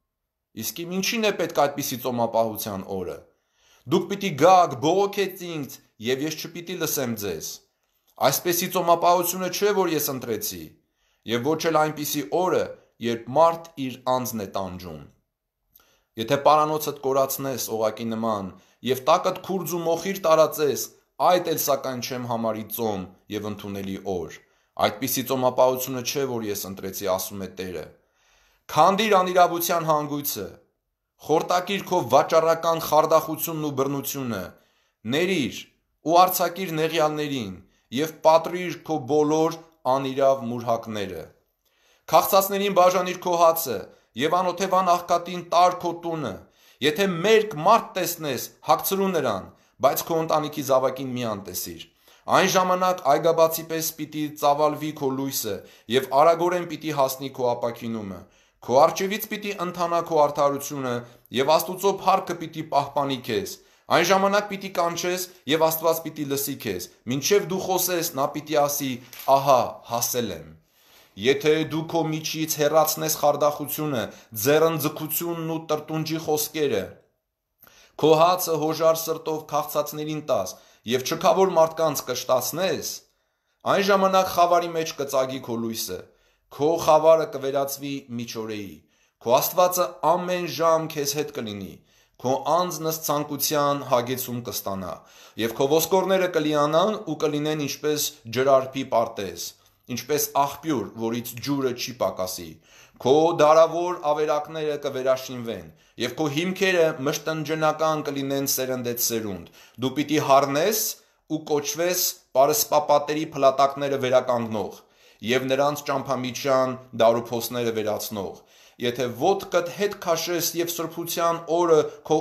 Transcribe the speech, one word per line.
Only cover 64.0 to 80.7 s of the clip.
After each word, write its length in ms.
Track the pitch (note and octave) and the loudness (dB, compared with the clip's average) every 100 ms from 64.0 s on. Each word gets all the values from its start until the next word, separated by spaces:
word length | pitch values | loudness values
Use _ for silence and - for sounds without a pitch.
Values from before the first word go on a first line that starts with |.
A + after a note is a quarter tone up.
ժամանակ 440 | F3 F#3+ G3 G#3 G#3 | 4 4 4 0 -2
պիտի 220 | G3 G3 | -8 -6
կանչես, 520 | F#3 E3+ E3+ F3+ F3+ - - | -2 -2 -2 -4 -4 -6 -10
և 180 | B2+ D#3 | -2 2
Աստված 380 | D#3+ D#3 E3 E3 | 2 2 0 0
պիտի 240 | D#3+ D#3 C#3+ | -4 -8 -6
լսի 300 | C#3 D3 B2+ | -4 -4 -6
քեզ։ 320 | A2+ F2+ - _ | -6 -6 -8 _
Մինչև 440 | A2 C#3 C#3+ G3+ E3 | -6 -2 2 2 2
դու 140 | F#3+ | -4
խոսես, 500 | D3+ F#3 F3+ F3 D3+ | -2 0 0 -2 -2
նա 160 | C3+ C#3+ | -2 -4
պիտի 300 | D3+ D3 D3+ | -4 -2 0
ասի. 360 | C#3+ C#3+ C3+ A#2+ - - - | 0 0 -4 -6 -12 -6 2
«Ահա, 340 | C3+ C#3+ B2+ G2+ - | 4 6 4 2 -6
հասել 440 | - A#2+ - B2 G#2+ | -6 -4 -2 -2 -4
եմ»։ 200 | E2 D#2 D#2 _ _ _ _ _ F#2+ | -6 -14 -20 _ _ _ _ _ -4
Եթե 360 | A2+ C#3 D3+ D#3 | 0 2 2 2
դու 200 | C#3+ D#3 | 0 -4
քո 160 | D#3+ E3 | -4 -2
միջից 500 | D#3 D#3 D#3+ D#3 D#3 | -2 -4 -6 -6 -4
հեռացնես 600 | D3+ D3 D#3 D3+ - D#3+ - | 0 2 4 2 0 -4 0
խարդախությունը, 840 | D3 C#3 D3+ D3 C#3+ - D3+ B2+ G2+ - - | 2 2 0 0 -8 -4 -4 -2 -4 -10 -16
ձեռնձգությունն 1120 | A2 B2 D3+ D#3+ D#3+ D3 D3+ D#3 - E3+ E3+ D#3+ | -4 2 4 4 2 -4 -4 -6 -6 -4 -6 -4
ու 140 | D#3+ | -6
տրտունջի 560 | D#3+ D3+ D3+ D#3+ D#3 D#3+ | -4 -6 -4 -6 -4 -4
խոսքերը, 640 | D#3+ D3+ - D#3 C#3 G#2 F#2 - _ _ _ _ _ _ _ _ _ - | -2 -2 -2 -2 -2 -2 -4 -12 _ _ _ _ _ _ _ _ _ 0
քո 120 | D3+ | 4
հացը 420 | D#3 E3+ F3+ E3+ | 6 6 4 0
հոժար 440 | D#3 D#3 D3+ E3 D#3+ | -2 -2 2 2 2
սրտով 420 | D#3+ D3+ D#3 D3+ | -2 -6 -6 -8
քաղցածներին 760 | D#3 D3 D3+ D3+ D3 D3+ D3+ D#3 | -4 -4 -2 -4 -4 -6 -6 -6
տաս 320 | D3 A2+ F#2 - _ | -2 -2 -2 -10 _